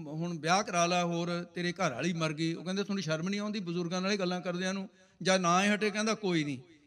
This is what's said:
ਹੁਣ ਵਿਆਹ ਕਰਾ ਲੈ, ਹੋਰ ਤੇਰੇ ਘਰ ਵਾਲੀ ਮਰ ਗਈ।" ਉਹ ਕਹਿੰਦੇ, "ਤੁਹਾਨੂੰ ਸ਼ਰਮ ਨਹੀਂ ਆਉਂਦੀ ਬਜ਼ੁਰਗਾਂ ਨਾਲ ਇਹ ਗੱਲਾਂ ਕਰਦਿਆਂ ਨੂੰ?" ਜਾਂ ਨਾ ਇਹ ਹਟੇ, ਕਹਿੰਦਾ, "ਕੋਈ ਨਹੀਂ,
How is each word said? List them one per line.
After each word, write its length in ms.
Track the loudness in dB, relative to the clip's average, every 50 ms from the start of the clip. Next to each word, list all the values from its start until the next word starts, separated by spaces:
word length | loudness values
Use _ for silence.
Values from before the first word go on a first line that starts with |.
| -6 -6
ਹੁਣ 320 | -6 -4 -4 -4 -4 -2
ਵਿਆਹ 240 | 2 2 4 4 2
ਕਰਾ 220 | 2 2 2 2
ਲੈ, 180 | 4 4 2 2
ਹੋਰ 420 | 2 0 0 0 -2 -2 -4 -6 -6 -6
ਤੇਰੇ 160 | -4 -4 -4
ਘਰ 220 | -2 0 -2 -2 0
ਵਾਲੀ 200 | 0 -2 -2 0
ਮਰ 200 | 0 -2 -2 0
ਗਈ।" 200 | -2 -2 -2 -2
ਉਹ 120 | -4 -4
ਕਹਿੰਦੇ, 180 | -4 -4 -2 -2
"ਤੁਹਾਨੂੰ 200 | -2 -2 -4 -2
ਸ਼ਰਮ 260 | -2 -2 -2 -2 -2
ਨਹੀਂ 100 | -2 -2
ਆਉਂਦੀ 200 | -4 -4 -4 -4
ਬਜ਼ੁਰਗਾਂ 420 | -4 -4 -2 -2 -2 -2 -2 -2
ਨਾਲ 100 | 0 0
ਇਹ 80 | 0 0
ਗੱਲਾਂ 220 | 0 0 -2 -2
ਕਰਦਿਆਂ 320 | -2 -4 -4 -2 -2 -2 -2
ਨੂੰ?" 160 | -4 -6 -8 -12 _ -20 _ _ -2
ਜਾਂ 180 | 2 2 4 4
ਨਾ 260 | 4 4 4 6 6
ਇਹ 100 | 4 4
ਹਟੇ, 140 | 4 2 0
ਕਹਿੰਦਾ, 240 | 0 0 0 0 0
"ਕੋਈ 300 | 0 0 2 2 2 0
ਨਹੀਂ, 160 | 0 -4 -6 -10 -16 -20 -20 _